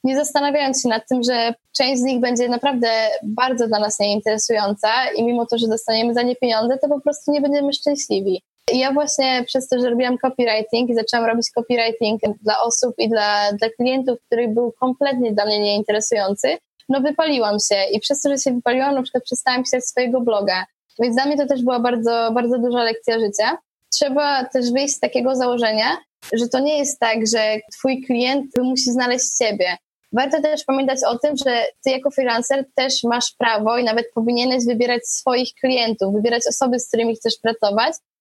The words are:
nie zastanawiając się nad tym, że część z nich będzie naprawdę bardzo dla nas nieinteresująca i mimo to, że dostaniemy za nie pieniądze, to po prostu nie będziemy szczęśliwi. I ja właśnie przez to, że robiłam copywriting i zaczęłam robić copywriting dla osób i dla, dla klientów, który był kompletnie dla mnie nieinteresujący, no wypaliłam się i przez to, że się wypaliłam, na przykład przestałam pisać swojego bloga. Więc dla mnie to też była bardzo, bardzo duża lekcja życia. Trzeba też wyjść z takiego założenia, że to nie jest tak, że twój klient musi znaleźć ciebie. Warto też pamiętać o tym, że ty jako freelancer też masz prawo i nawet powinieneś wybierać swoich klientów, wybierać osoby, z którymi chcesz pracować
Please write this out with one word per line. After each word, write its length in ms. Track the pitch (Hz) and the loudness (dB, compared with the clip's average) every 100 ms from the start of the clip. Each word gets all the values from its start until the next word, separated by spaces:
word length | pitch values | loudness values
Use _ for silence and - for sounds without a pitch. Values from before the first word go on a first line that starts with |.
nie 120 | 262 262 | 0 0
zastanawiając 640 | 294 294 285 285 277 262 | 0 0 2 2 0 0
się 60 | 247 | 0
nad 200 | 220 - | -2 0
tym, 140 | 254 | 0
że 320 | 240 247 233 233 _ - | 0 0 0 -4 _ -2
część 220 | 262 262 | 0 0
z 40 | |
nich 160 | 254 254 | 0 0
będzie 280 | 240 240 247 | 0 0 0
naprawdę 400 | 240 285 254 233 226 220 214 | 0 0 0 0 2 0 -2
bardzo 460 | 208 220 254 240 233 | -4 -2 0 0 0
dla 100 | 214 | 0
nas 200 | 214 - | 0 0
nieinteresująca 880 | 202 208 220 214 - 220 202 202 214 233 254 - | 0 0 0 -2 0 0 0 0 0 0 0 0
i 80 | |
mimo 220 | 233 240 233 | 0 0 -2
to, 120 | 233 | 0
że 100 | 226 | 0
dostaniemy 460 | 214 - 220 233 | 0 0 0 0
za 80 | 233 | 0
nie 140 | 240 247 | 0 0
pieniądze, 420 | 247 220 233 262 | 0 0 0 0
to 100 | 285 | 0
po 120 | 285 | 0
prostu 320 | 294 294 - | -2 -2 -2
nie 80 | 294 | 0
będziemy 320 | 277 285 277 | 2 2 0
szczęśliwi. 720 | 277 - 285 - 196 196 180 - _ - | -2 -2 -2 -2 -2 0 -2 -6 _ -2
I 60 | 247 | 0
ja 140 | 262 | 2
właśnie 520 | 277 285 - 262 254 247 | 0 0 0 0 0 0
przez 220 | 269 262 | -4 -2
to, 100 | 254 | 0
że 100 | 247 | 2
robiłam 280 | 240 247 254 | 2 0 0
copywriting 720 | 262 262 240 220 220 233 247 | -2 0 0 0 0 -2 0
i 40 | |
zaczęłam 320 | 233 220 240 226 | 0 0 0 0
robić 240 | 233 233 | 0 -2
copywriting 680 | - 233 240 226 226 220 220 226 208 | -4 -2 0 0 0 -2 0 -2 -2
dla 180 | 214 214 | -2 0
osób 340 | 233 226 247 - | 0 0 0 0
i 100 | 226 | 0
dla, 440 | 220 208 208 208 | 2 2 2 0
dla 160 | 202 226 | 0 -2
klientów, 480 | 226 247 262 262 240 - | 0 0 0 0 -4 -2
który 220 | 233 240 | -2 0
był 240 | 226 240 - | 0 -2 0
kompletnie 520 | 254 254 277 254 240 | -2 0 0 0 0
dla 120 | 208 208 | 0 0
mnie 140 | 208 | 0
nieinteresujący, 960 | 208 208 208 208 - 220 196 202 262 339 - _ - | 2 0 0 -2 0 0 0 0 -2 -2 -6 _ -2
no 120 | 269 | 0
wypaliłam 560 | 277 302 320 277 214 208 - | 0 0 0 0 0 0 0
się 160 | 202 196 | 0 2
i 80 | 214 | -2
przez 200 | - 285 | -2 -2
to, 80 | 285 | 0
że 100 | 277 | 0
się 140 | 269 | 0
wypaliłam, 420 | 240 240 254 269 | -2 0 0 0
na 80 | 277 | -2
przykład 220 | 254 254 | -2 -6
przestałam 380 | 247 247 - 254 | -4 -4 -2 0
pisać 220 | 254 254 | 0 -2
swojego 360 | 247 - 247 254 | -2 -2 0 0
bloga. 440 | 240 208 196 185 185 _ _ - | 0 0 0 -2 -6 _ _ -4
Więc 160 | 240 233 | 0 0
dla 80 | 277 | 0
mnie 100 | 294 | 0
to 100 | 277 | 0
też 160 | 269 | 0
była 180 | 247 247 | 0 2
bardzo, 500 | 240 240 226 233 233 | 0 0 0 0 0
bardzo 240 | 233 240 247 | 0 0 0
duża 240 | 240 240 | 0 0
lekcja 360 | 233 226 - 226 | 0 -2 -2 0
życia. 380 | 214 208 220 330 - _ _ | 0 0 0 -2 -8 _ _
Trzeba 520 | - 285 269 285 277 | 0 0 2 2 0
też 280 | 247 262 240 | 0 0 0
wyjść 220 | 247 285 | 0 0
z 60 | - | -2
takiego 360 | 247 247 247 262 | -2 0 0 2
założenia, 600 | 247 240 226 214 233 330 - _ - | 0 2 0 0 0 -2 -8 _ -6
że 160 | 226 240 | -2 0
to 120 | 254 | 0
nie 180 | 285 302 | 0 0
jest 200 | 285 - | -2 -2
tak, 180 | 226 226 220 | 0 0 0
że 300 | 226 214 214 - - | 0 0 -2 -6 -4
twój 240 | 262 262 | -2 -2
klient 440 | 262 240 247 277 269 240 | -2 0 0 0 -2 -2
musi 300 | 254 262 247 | 0 0 0
znaleźć 440 | 247 247 254 - - | 0 0 -2 -2 -2
ciebie. 380 | 226 208 180 180 _ _ _ | -2 0 -2 -4 _ _ _
Warto 280 | 214 269 311 | -2 0 0
też 220 | 294 302 | 0 -2
pamiętać 340 | - 269 269 262 254 | -2 -2 0 0 -2
o 120 | 240 | 0
tym, 160 | 294 269 254 | 0 0 0
że 180 | 240 226 - | 0 -2 -2
ty 60 | 269 | -2
jako 200 | 262 269 | 0 0
freelancer 540 | 277 254 233 240 277 269 | 0 0 0 0 -2 -2
też 300 | - 262 262 | -2 -2 0
masz 300 | 233 240 220 - | 0 0 -2 -2
prawo 400 | 240 214 214 240 | 0 2 0 0
i 60 | |
nawet 220 | 240 226 233 | 0 0 -2
powinieneś 500 | - 226 240 254 254 240 | -2 0 0 2 2 0
wybierać 400 | 226 247 240 240 | 0 0 -2 -4
swoich 400 | - - 247 240 - | -4 0 0 -2 -2
klientów, 540 | 262 254 226 220 196 | 0 0 0 0 0
wybierać 280 | 208 226 233 226 | 0 0 0 0
osoby, 300 | - 269 254 | 0 0 0
z 80 | - | 0
którymi 280 | 226 233 226 | 0 0 -2
chcesz 180 | 226 220 | -4 -2
pracować 520 | 226 226 208 208 254 330 - _ | -2 0 0 0 -2 -4 -12 _